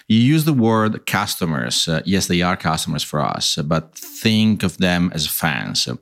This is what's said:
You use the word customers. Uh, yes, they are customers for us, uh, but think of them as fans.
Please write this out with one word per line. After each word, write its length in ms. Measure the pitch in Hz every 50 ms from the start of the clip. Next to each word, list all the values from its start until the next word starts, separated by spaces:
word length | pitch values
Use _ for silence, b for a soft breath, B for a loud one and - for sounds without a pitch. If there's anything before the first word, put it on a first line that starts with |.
| B -
You 100 | 110 113
use 260 | 120 131 151 160 147
the 80 | 165
word 540 | 151 127 113 113 113 110 110 107 107 - -
customers. 840 | - - 95 104 104 - - 92 82 78 65 60 62 - - - -
Uh, 140 | 80 80 -
yes, 220 | 85 98 95 -
they 160 | - 90 87
are 120 | 87 87 90
customers 480 | - - 85 78 80 - - 78 76
for 180 | - - - 76
us, 360 | 69 50 50 - - - -
uh, 60 | -
but 320 | 76 73 82 80 - - _
think 680 | - - - - - - 113 110 110 110 110 107 92
of 140 | - 92 -
them 340 | - 92 90 90 87 87 90 -
as 120 | 82 76
fans. 600 | - - - - 80 71 60 50 50 50 - - - 60 -